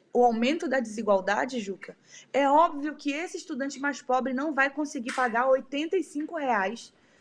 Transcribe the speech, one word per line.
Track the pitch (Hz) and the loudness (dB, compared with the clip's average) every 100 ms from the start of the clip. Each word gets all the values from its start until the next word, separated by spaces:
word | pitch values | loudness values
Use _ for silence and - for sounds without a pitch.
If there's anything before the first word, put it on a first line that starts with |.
| _ | _
o | 233 | 4
aumento | 240 226 240 330 330 | 4 4 2 0 0
da | 269 | -2
desigualdade, | 220 208 208 196 185 214 262 254 | -2 -4 2 2 2 0 -2 -4
Juca, | 196 185 - - _ - - | -6 -8 -12 -18 _ -20 -4
é | 262 277 | 2 4
óbvio | 285 339 285 294 294 | 6 4 2 -8 -6
que | 294 | -6
esse | 285 359 349 | -6 -6 -10
estudante | - 277 277 277 | -10 -6 -6 -4
mais | 277 254 | -4 -4
pobre | - 254 254 | 0 0 0
não | 254 302 | -2 -2
vai | 277 277 | 0 0
conseguir | 285 302 294 233 | 0 -6 -6 -6
pagar | 262 254 226 262 | -2 0 2 2
oitenta | 262 262 285 320 381 | 2 0 -6 -2 -2
e | |
cinco | 302 285 311 339 | -4 -6 -8 -4
reais | 269 220 196 226 - _ _ _ | 0 0 0 -4 -14 _ _ _